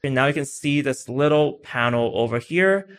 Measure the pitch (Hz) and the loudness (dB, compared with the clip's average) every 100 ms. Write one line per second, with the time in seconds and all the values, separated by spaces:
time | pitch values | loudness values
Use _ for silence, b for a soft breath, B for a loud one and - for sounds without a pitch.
0 | 139 131 139 147 139 - 147 143 139 127 | -4 0 0 0 -6 -6 -2 0 0 -4
1 | - 127 147 151 147 - - 123 120 120 | -6 0 2 4 2 -2 -8 -2 0 0
2 | 117 101 117 117 - 170 190 196 196 | 0 0 -2 -2 -4 0 2 2 -2